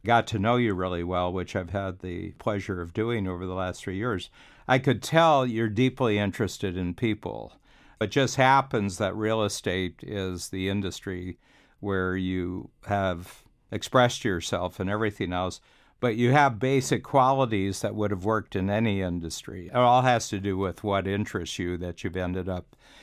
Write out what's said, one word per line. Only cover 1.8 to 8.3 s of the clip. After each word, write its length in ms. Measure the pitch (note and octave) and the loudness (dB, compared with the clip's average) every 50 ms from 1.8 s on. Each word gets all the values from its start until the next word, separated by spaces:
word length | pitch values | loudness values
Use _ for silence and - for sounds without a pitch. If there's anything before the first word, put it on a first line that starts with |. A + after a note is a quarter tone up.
| G2 F#2+ F#2 F#2 | -4 -4 -6 -8
the 320 | - F#2 F2 F2+ F#2 F2+ - - | -8 -8 -8 -8 -8 -10 -12 -6
pleasure 440 | - A2+ G#2 G2+ F#2+ - G2 F2+ | -4 -2 -2 -2 -4 -4 -6 -6
of 120 | F2 E2+ E2 | -6 -6 -4
doing 340 | - A2 A#2 A#2+ A2 G2 F#2 | -2 -2 0 -2 -2 -2 -4
over 180 | F2+ F2 F#2 | -4 -6 -6
the 80 | F#2 F#2 | -6 -4
last 300 | F#2 F#2 F#2 F2 - - | -4 -4 -4 -6 -8 -8
three 140 | G2+ F#2 F#2+ | -8 -6 -4
years, 320 | A2 B2 G#2+ F2+ - - _ - - - - - - | -4 -4 -4 -4 -6 -10 _ -20 -20 -20 -20 -12 -2
I 140 | - B2+ C3 | 0 0 2
could 240 | C3 C#3+ A#2+ G2+ - | 4 2 0 0 -2
tell 420 | - D#3 E3 E3 D#3+ D3+ C#3 C3 | 2 4 6 6 6 6 4 4
you're 220 | B2 A2 A2 A#2 A2+ | 2 0 0 0 0
deeply 500 | G#2 A2 B2+ C3 C3 - C3 A#2 G#2 G#2 | 2 2 2 2 2 2 2 2 2 2
interested 600 | G#2 G2 - - A2 F#2 - - - F#2+ F2 F#2 | 2 0 0 0 -2 -2 -2 -4 -4 -4 -2 -2
in 160 | F#2 F2+ F2+ | -2 -4 -2
people. 600 | - B2 A2 G#2+ G#2+ - - G#1+ A1 A1 - - _ _ _ _ _ - - - _ | -2 0 0 0 -2 -4 -8 -8 -8 -12 -14 -18 _ _ _ _ _ -20 -20 -6 _
It 120 | A2 G#2 | -4 0
just 260 | - C#3+ C3+ A#2+ | 2 2 2 2